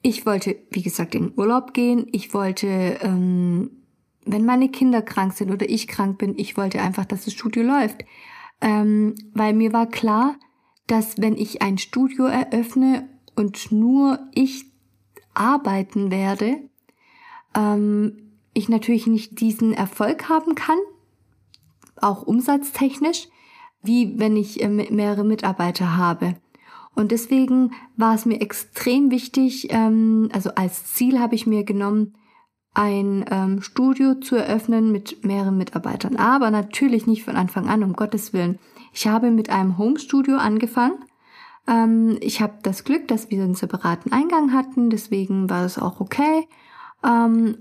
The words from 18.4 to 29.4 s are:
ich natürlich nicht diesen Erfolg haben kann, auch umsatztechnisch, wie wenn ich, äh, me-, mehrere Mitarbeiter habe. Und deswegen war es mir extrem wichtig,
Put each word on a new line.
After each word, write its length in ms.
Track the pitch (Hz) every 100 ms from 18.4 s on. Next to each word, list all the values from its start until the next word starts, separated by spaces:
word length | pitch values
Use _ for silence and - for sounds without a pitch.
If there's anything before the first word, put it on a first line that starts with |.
| _
ich 160 | - 214
natürlich 380 | 226 226 233 226
nicht 320 | 220 - -
diesen 320 | 226 214 226
Erfolg 560 | - 196 - 214 320 -
haben 260 | 320 320 294
kann, 240 | - 320 403 - _ _ _ _ _ _ _ _ _ -
auch 260 | 202 202
umsatztechnisch, 1040 | - 226 254 285 285 - 269 269 302 330 - _ _ - - _
wie 340 | 202 240 214 226
wenn 180 | 214 214
ich, 260 | 208 -
äh, 40 | 208
me-, 200 | 208 208
mehrere 340 | 214 208 202
Mitarbeiter 720 | 208 214 196 185 175 175 180 170
habe. 400 | 175 170 175 175 _ _ - - - -
Und 160 | 208
deswegen 600 | 226 233 269 262 254 254 - - -
war 200 | 226 226
es 100 | 226
mir 160 | 214
extrem 720 | 208 - - - - 254 277
wichtig, 560 | 247 240 277